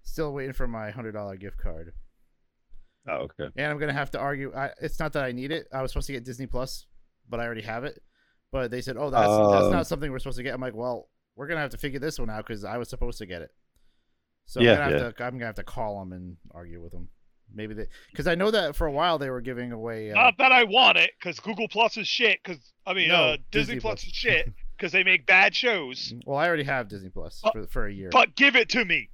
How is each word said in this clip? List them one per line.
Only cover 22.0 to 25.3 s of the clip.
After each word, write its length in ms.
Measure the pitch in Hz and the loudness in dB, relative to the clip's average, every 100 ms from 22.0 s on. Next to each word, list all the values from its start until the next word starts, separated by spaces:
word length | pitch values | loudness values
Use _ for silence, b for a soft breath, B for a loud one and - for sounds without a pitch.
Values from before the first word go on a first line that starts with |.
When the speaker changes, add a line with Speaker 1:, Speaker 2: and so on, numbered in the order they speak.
| 185 | -4
Speaker 3:
shit, 340 | - 233 185 | 2 2 2
'cause, 300 | - 165 _ _ - | -2 -14 _ _ -4
I 80 | |
mean, 140 | 185 160 | 2 4
Speaker 1:
No, 80 | 170 | 6
Speaker 3:
uh, 140 | 156 151 - | 4 0 -2
Disney 280 | 160 135 131 | -2 0 -2
Plus 220 | 127 - | -4 -4
Speaker 1:
Disney 0 | |
Plus. 20 | |
Speaker 3:
is 100 | - | -6
shit, 400 | - - 170 120 - - - | -2 2 2 0 -4 -8 -6
'cause 140 | 185 | 0
they 140 | 185 185 | 2 4
make 200 | 185 | 4
bad 300 | 131 | 6